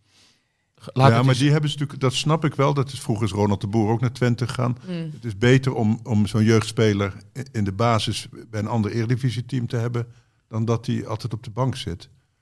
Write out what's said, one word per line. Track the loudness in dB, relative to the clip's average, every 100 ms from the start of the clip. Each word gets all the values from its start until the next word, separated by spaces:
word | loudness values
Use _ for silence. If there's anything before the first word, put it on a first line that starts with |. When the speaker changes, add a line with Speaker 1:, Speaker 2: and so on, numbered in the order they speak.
| _ _ _ _ _ _ _ _
Speaker 1:
Ge-, | -6
laat | 4 6
Speaker 2:
Ja, | 6
Speaker 1:
het |
Speaker 2:
maar | 4
Speaker 1:
eens | 4
Speaker 2:
die | 4
hebben | 2 0
ze | -4
natuurlijk, | -8 -2
dat | -2
snap | 0 0 0 0
ik | 2
wel. | 2
Dat | 2 -2
is, | -6
vroeger | -4 -2 -2
is |
Ronald | 2 0 0
de | 0
Boer | 0 2
ook | 2
naar | -2
Twente | 0 0 0 -2
gegaan. | -2 -4 -4 -8
Speaker 3:
Mm. | -8 -10
Speaker 2:
Het | -10 -10
is | 0
beter | 4 6 4
om, | 0 0 0
om | 0 0 2
zo'n | 4
jeugdspeler | 4 4 2 2 2 2 -2 -6 -16 -16
i-, | -8
in | -4
de | -4
basis | 0 2 2 0 -6 -10 -18 -10
bij | -8
een | -4
ander | -2 -2
eredivisieteam | -2 -2 0 -2 -4 -6 -6 -4
te | -4
hebben, | -4 -4 -8 -14 _ _ _
dan | -4 -2
dat | -2 -2
hij | -4 -4
altijd | -8 -8
op | -10
de | -10
bank | -4 -4 -4
zit. | -8 -10 -14 _ _ _